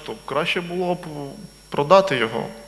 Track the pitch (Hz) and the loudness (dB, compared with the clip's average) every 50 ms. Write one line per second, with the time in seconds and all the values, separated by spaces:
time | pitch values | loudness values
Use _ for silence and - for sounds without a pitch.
0 | - - 110 - - - 135 147 170 175 - 185 175 170 175 185 180 175 180 170 | -10 -12 -12 -12 -8 -4 -2 -2 0 0 -2 -2 -2 -4 -4 -2 0 0 -2 -2
1 | 165 160 151 147 143 139 - - - - - - - - - 139 143 147 185 196 | -4 -10 -10 -10 -10 -10 -12 -14 -16 -16 -18 -20 -12 -4 -2 0 4 8 8 8
2 | 190 - 143 120 113 113 113 117 - - - - - | 8 6 2 2 2 0 0 -4 -4 -6 -8 -14 -16